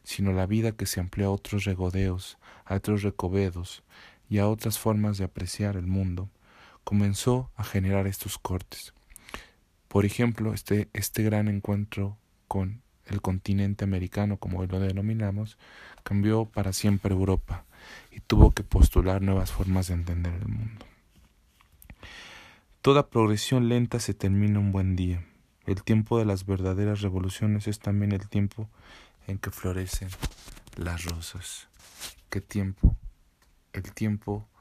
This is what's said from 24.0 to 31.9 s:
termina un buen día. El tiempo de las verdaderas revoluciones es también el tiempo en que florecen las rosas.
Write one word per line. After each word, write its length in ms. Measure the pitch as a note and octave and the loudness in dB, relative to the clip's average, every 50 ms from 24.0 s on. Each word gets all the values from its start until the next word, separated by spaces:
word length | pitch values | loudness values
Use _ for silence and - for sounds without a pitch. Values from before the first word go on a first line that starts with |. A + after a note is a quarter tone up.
| - - G2+ | -4 -4 -4
termina 460 | - - G2 F#2+ G2+ G#2 G#2 G#2 G#2 | 0 0 2 4 4 4 4 2 2
un 140 | G2+ G2+ F#2+ | 2 2 2
buen 220 | G2 F#2 F#2+ F#2 | 2 0 0 0
día. 300 | F2+ F#2 F2+ F2+ F2 F2 - _ _ _ _ _ _ _ | 0 0 -2 -2 -4 -6 -10 _ _ _ _ _ _ _
El 180 | - G2 F#2+ - | -4 -4 -2 0
tiempo 360 | - A2+ A2 G#2+ - A#2+ A#2 | 2 2 2 2 2 2 2
de 80 | A2 | 2
las 180 | G#2 G2 F#2+ F#2+ | 2 0 -2 -2
verdaderas 560 | F#2+ G2 F#2+ F#2+ F#2+ F#2 F#2+ G#2 G#2 G#2 G2+ | -2 -2 -2 0 0 0 0 0 0 0 -2
revoluciones 640 | G2+ G2 F#2 F#2 F#2 F#2+ F#2 - G#2+ G#2+ G#2 G#2 G2+ | -2 -2 -2 -2 -2 -4 -4 -2 0 0 0 0 -2
es 120 | G#2+ G#2 - | -4 -6 -4
también 340 | - G#2 G2+ G2+ G#2 G2+ G2+ | -2 -2 0 0 2 0 0
el 160 | F#2+ G2+ G#2 | -2 -2 -2
tiempo 400 | - G#2 G2+ G2+ - - A2 G#2+ - - - - - - - - _ _ - | -2 0 0 0 -2 -6 -12 -12 -14 -20 -20 -20 -20 -20 -20 -20 _ _ -10
en 120 | - G2 G2 | -8 -8 -6
que 120 | - - | -6 -8
florecen 600 | - - - F#2+ F2+ F#2 F#2 F#2 - - G2 F#2 F#2 - - - - - - - - - - - - | -8 -6 -6 -4 -4 -4 -4 -4 -4 -6 -6 -8 -10 -8 -8 -8 -8 -10 -20 -20 -20 -20 -20 -16 -10
las 280 | - E2+ F2 E2+ E2+ E2+ | -8 -6 -6 -6 -6 -6
rosas. 640 | F2 E2+ E2 E2 - - F#2 F2 - - - - - _ - - - | -6 -8 -8 -8 -12 -12 -12 -12 -14 -14 -16 -18 -20 _ -20 -20 -20